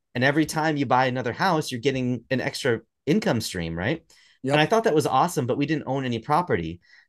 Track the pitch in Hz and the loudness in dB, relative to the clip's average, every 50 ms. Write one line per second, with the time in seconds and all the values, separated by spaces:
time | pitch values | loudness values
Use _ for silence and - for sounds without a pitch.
0 | _ _ - - 131 139 143 160 156 - - 156 151 160 151 143 139 120 127 127 | _ _ -2 0 2 2 2 2 0 0 0 -2 0 0 0 0 0 2 2 4
1 | 131 127 123 131 - 120 110 - 175 196 165 156 147 - 127 120 120 139 131 131 | 4 2 0 -2 -4 -4 -2 -2 0 0 0 0 -2 -4 -6 -2 -2 0 0 0
2 | 127 123 123 - - - 131 123 - - - - - 127 117 113 - _ _ _ | 0 -2 -4 -4 -4 -4 -4 -4 -2 -4 -6 -2 0 0 0 -2 -4 _ _ _
3 | _ 135 175 220 - 190 131 110 - - - 90 82 82 82 85 92 120 165 - | _ 0 0 2 2 0 0 0 -2 -4 -6 -6 -6 -4 -4 -4 -2 -4 -4 -4
4 | - _ _ _ _ _ _ _ - 131 143 151 151 151 220 226 226 220 151 156 | -8 _ _ _ _ _ _ _ -2 2 2 4 4 4 4 2 2 4 2 2
5 | 117 - - 131 160 170 - 151 127 117 117 143 143 143 156 143 - - 135 139 | 2 2 2 2 2 2 0 -2 -2 0 0 0 0 -2 -2 -4 -4 -4 -4 -4
6 | 131 123 117 110 - - 151 170 175 147 117 87 82 80 87 - _ _ _ - | -2 -2 -4 -4 -2 0 2 2 2 2 0 -2 -2 -4 -8 -10 _ _ _ -20
7 | _ | _